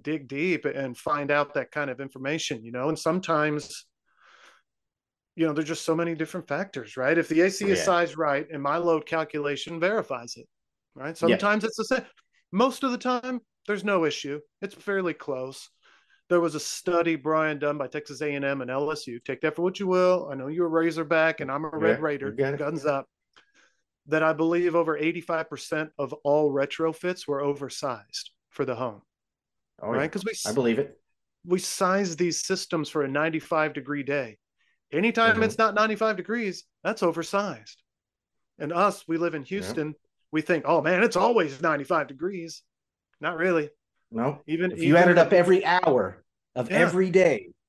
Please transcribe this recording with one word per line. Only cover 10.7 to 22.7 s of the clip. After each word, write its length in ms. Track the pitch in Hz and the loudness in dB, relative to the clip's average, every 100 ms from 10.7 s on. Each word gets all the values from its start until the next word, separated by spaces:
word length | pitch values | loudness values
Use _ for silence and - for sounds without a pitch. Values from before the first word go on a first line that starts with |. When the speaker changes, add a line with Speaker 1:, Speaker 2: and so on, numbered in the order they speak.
| _ _ | _ _
Speaker 1:
right? 140 | 131 143 | -12 -12
Speaker 2:
Yeah. 40 | |
Speaker 1:
Sometimes 500 | 165 170 185 202 214 | 0 2 4 2 2
it's 120 | 220 226 | 0 -4
the 80 | |
same. 220 | 220 254 - _ _ _ _ | -2 -2 -4 _ _ _ _
Most 320 | 190 254 254 | 0 0 0
of 60 | 269 | -2
the 60 | 240 | -2
time, 420 | 247 247 254 247 - _ - | -2 -2 -4 -8 -10 _ -6
there's 180 | 202 | -4
no 220 | 202 190 156 | 0 2 2
issue. 340 | - 139 147 - _ | -2 -8 -10 -12 _
It's 120 | 196 | -12
fairly 380 | - - 196 180 | -10 -4 -2 -2
close. 560 | 151 - 131 131 131 - _ _ _ _ _ - | -4 -6 -8 -8 -12 -20 _ _ _ _ _ 0
There 100 | 175 | 2
was 140 | 170 | 2
a 60 | 147 | -2
study, 560 | - - 185 170 165 156 | -8 -6 -2 0 2 0
Brian, 420 | 143 156 156 147 | 0 0 0 0
done 180 | 147 147 | -2 -2
by 100 | 127 | -6
Texas 340 | 151 147 135 | -8 -10 -8
A 120 | 151 | -6
and 100 | 143 139 | -2 -2
M 160 | 139 | -2
and 80 | 127 | -4
L 200 | 135 147 | -2 -2
S 160 | 151 - | -4 -8
U. 140 | 117 | -10
Take 220 | - 127 | -8 -4
that 140 | 156 151 | -2 0
for 60 | |
what 160 | 180 185 | -2 -2
you 80 | 190 | 0
will. 420 | 185 180 180 156 | 4 4 2 -2
I 20 | 135 | -8
know 100 | 135 | -6
you're 200 | 165 170 | -2 2
a 40 | |
Razorback 720 | 165 165 160 151 160 160 156 | 2 2 0 2 4 4 2
and 100 | 135 | -4
I'm 120 | 143 156 | -4 -4
a 20 | |
Red 300 | 151 160 143 | 0 2 2
Speaker 2:
Yeah, 60 | |
Speaker 1:
Raider. 220 | 156 143 139 | 0 -2 -4
Speaker 2:
you 20 | 120 | -2
got 180 | 135 | -2
it. 40 | 143 | -2
Speaker 1:
Guns 280 | 147 | -4